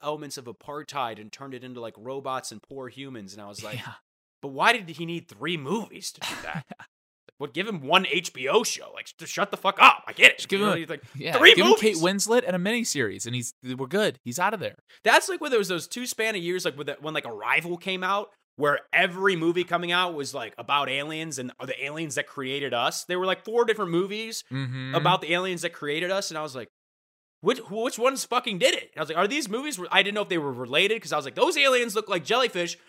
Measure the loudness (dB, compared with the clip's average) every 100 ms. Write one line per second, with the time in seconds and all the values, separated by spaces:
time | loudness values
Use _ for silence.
0 | -8 -6 -8 -12 -14 -14 -12 -12 -8 -4
1 | -4 -6 -14 -16 -14 -14 -14 -12 -12 -12
2 | -12 -8 -6 -6 -8 -14 -16 -14 -12 -12
3 | -12 -12 -14 -16 -16 -12 -10 -10 -12 -16
4 | _ _ _ _ -10 0 2 2 -2 -10
5 | -8 -8 -10 -8 -6 -4 -4 -6 -6 -12
6 | -12 -8 -8 -8 -8 -8 -10 -18 -20 _
7 | _ _ _ -12 -10 -6 -6 -6 4 4
8 | 4 -2 -4 -4 2 4 2 -4 -10 -16
9 | -16 -14 -6 -2 -2 0 2 8 10 8
10 | 0 6 6 6 0 2 2 0 -2 -10
11 | -12 -8 0 8 10 10 8 6 4 2
12 | 2 2 2 2 2 0 0 0 -2 0
13 | -2 -2 -6 -6 -6 -10 -8 -8 -2 0
14 | 0 -2 -6 -2 -2 -2 -6 -10 _ -2
15 | 6 6 4 -4 0 2 2 -2 -6 -8
16 | -6 -2 -2 -2 -2 -2 -2 -4 -8 -8
17 | -6 -6 -6 -4 0 2 0 -6 -6 -4
18 | -2 -2 -4 _ _ 0 2 2 2 2
19 | 2 2 2 2 2 0 0 -2 0 0
20 | 0 -2 -6 -6 -8 -8 0 0 0 -2
21 | -4 -6 -6 -6 -8 -8 -10 -6 -6 -6
22 | -4 -4 -6 -6 -6 -4 -2 0 0 -2
23 | -4 -2 0 -2 0 2 2 2 0 0
24 | 0 -4 -8 -10 -8 -6 -6 -6 -4 0
25 | 2 2 2 0 0 -2 -6 -6 -4 -2
26 | 0 -2 -2 -6 -8 -10 -14 _ _ _
27 | _ _ _ _ 0 0 -2 -4 -4 2
28 | 0 0 0 -2 0 2 2 2 -4 -6
29 | -2 0 0 0 -2 -4 -4 -6 0 2
30 | 4 0 -2 -2 -2 -4 0 2 2 0
31 | -2 -4 -2 2 2 4 4 4 2 -2
32 | -2 -2 0 2 2 0 -4 -6